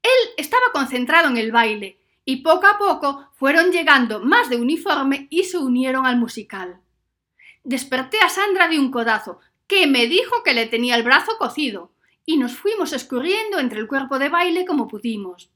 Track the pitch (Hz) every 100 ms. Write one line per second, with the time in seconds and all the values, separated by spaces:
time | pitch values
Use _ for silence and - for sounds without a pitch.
0 | 453 523 453 - 285 494 - 294 262 247
1 | 247 330 311 240 220 233 226 208 190 _
2 | _ _ - 262 330 359 392 415 403 311
3 | 285 285 - _ 269 320 359 349 311 277
4 | 233 214 226 453 349 240 240 330 392 285
5 | 269 277 277 330 370 359 269 247 262 262
6 | 262 247 233 - 202 196 180 185 _ _
7 | _ _ _ _ - _ 262 269 269 262
8 | 262 440 381 381 415 381 330 320 269 247
9 | 233 214 214 - _ _ _ 392 311 269
10 | 233 359 508 480 453 240 226 233 247 233
11 | 233 277 - 453 247 - 285 196 170 _
12 | _ _ - 311 240 - 403 427 302 262
13 | - 247 311 415 440 381 254 214 214 269
14 | 269 269 277 339 359 339 359 294 208 208
15 | 233 214 190 175 -